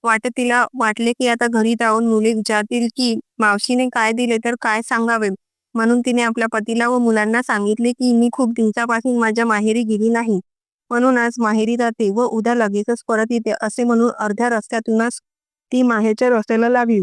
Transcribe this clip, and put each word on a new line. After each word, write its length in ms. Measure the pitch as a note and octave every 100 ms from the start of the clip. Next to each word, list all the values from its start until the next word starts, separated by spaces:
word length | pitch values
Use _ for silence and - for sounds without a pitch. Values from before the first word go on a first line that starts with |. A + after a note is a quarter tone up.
वाटत 280 | A#3 A3 B3+ A#3+
तिला 280 | B3 B3 A#3 B3+
वाटले 360 | A3+ G#3+ A#3
की 140 | A#3+ B3
आता 200 | A#3 A#3+
घरी 240 | A#3 A3 A#3
जाऊन 320 | A#3 A3 A3+
मुले 260 | A3 A3
विचारतील 540 | A3 G#3 G#3+ G#3+ A#3+ A#3 -
की 200 | B3 A3+ - _
मावशीने 480 | G#3+ G3+ - B3 B3+
काय 180 | B3 A3
दिले 240 | A3+ B3 A3+
तर 180 | A#3 A#3+
काय 200 | A#3 G#3+
सांगावे, 480 | A#3 A#3 A#3 A3+ G#3+ F#3+ _ _ _ A#3
म्हणून 260 | A3+ B3
तिने 200 | A#3+ A#3+
आपल्या 260 | A#3 A3+ A3+
पतीला 360 | A3 G#3+ A3+ A#3
व 80 | B3
मुलांना 420 | A#3+ A3 G#3 A3+
सांगितले 500 | B3+ A3 G3+ A3 A#3
की 200 | B3 B3
"मी 160 | A#3 A#3+
खूप 200 | - B3 A#3
दिवसापासून 640 | A3 G#3+ A#3 A#3 B3+ A#3+
माझ्या 260 | A3+ A3 A#3
माहेरी 380 | G#3 G#3+ A3+ A3
गेली 240 | G#3+ A3
नाही, 300 | A#3 A3+ F#3+ - _ _ _ _
म्हणून 260 | A#3+ B3+ B3+
आज 220 | A#3 A#3+
माहेरी 360 | A3 A3 A3 A#3+
जाते 320 | A#3 A3+ G#3+
व 140 | G3+ B3
उद्या 260 | A3+ A3 A#3+
लगेचच 480 | G#3+ G3+ G#3+ A#3 -
परत 240 | A3+ A3+
येते," 220 | A#3+ A3 -
असे 220 | A3 -
म्हणून 280 | A#3+ A#3 A#3 -
अर्ध्या 300 | G#3 G#3 A#3+
रस्त्यातूनच 720 | A3+ - A#3 A3 A3 A#3 - _ _ _ _ _
ती 100 | B3
माहेरच्या 460 | B3 A3 A3 B3+ B3
रस्त्याला 400 | A#3+ G#3+ A3+ A#3
लागली. 300 | B3 A#3+ A3